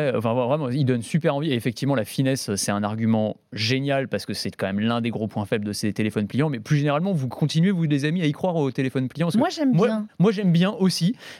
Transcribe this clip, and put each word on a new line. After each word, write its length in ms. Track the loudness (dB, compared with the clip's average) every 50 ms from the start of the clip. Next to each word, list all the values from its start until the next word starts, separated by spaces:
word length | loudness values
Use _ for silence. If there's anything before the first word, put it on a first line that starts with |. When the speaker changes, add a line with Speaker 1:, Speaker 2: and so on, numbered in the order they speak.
| 2 2 0
Speaker 1:
vraiment. 40 | 0
Speaker 2:
enfin, 140 | 0 0 0
vra-, 140 | 2 2 2
vraiment, 220 | 0 0 0 0
il 160 | 0 0 2
donne 160 | 2 2 0
super 340 | 0 0 -2 0 2 2 0
envie. 160 | 0 0 0
Et 40 | 0
effectivement, 400 | 0 0 -2 -4 -2 -2 0 0
la 100 | 0 0
finesse, 500 | -2 -2 0 0 2 0 0 -2 -4 -2
c'est 160 | -2 -2 -2
un 100 | -2 0
argument 540 | 0 -2 -2 0 2 2 2 2 2 0 -4 _ _ -12
génial 560 | -8 -4 -2 0 0 0 0 0 0 0 0 -2
parce 180 | -4 -4 -4
que 80 | -4 -8
c'est 180 | -6 -6 -6
quand 160 | -6 -4 -4 -2
même 120 | -2 0
l'un 220 | 0 0 0 0
des 80 | -2 -2
gros 180 | -4 -4 -4 -4
points 160 | -4 -4 -4
faibles 220 | -2 -2 -2 -2
de 80 | -4 -4
ces 180 | -2 -2 -2
téléphones 360 | -2 0 -2 -2 0 -2 -2 -2
pliants. 200 | 0 0 0 0
Mais 120 | -2 -4
plus 160 | -4 -2 0 0
généralement, 340 | 2 2 2 2 0 0
vous 160 | -2 -2 -2 -4
continuez, 440 | -2 -2 -2 0 2 2 2 2
vous, 120 | 2 2 0
les 220 | 2 0 2 0
amis, 160 | 0 0 0
à 40 | 0
y 60 | 0
croire 240 | 0 0 -2 0 0
aux 160 | 0 0 -2
téléphones 380 | 0 -2 -2 -2 -2 -2 -4 -4
pliants, 160 | -2 -2 -2
parce 100 | 0 2
que 40 | 2
Speaker 1:
Moi, 100 | 2 0
j'aime 240 | 0 0 0 2 4
Speaker 2:
moi, 120 | 4 4 2
Speaker 1:
bien. 200 | 2 0 -4 -4 _ 2
Speaker 2:
moi, 140 | 4 4
j'aime 220 | 4 2 2 4 4
bien 180 | 4 4 2 2 2
aussi. 380 | 2 2 2 2 0 0 0 -2 -8 -18 -12 -4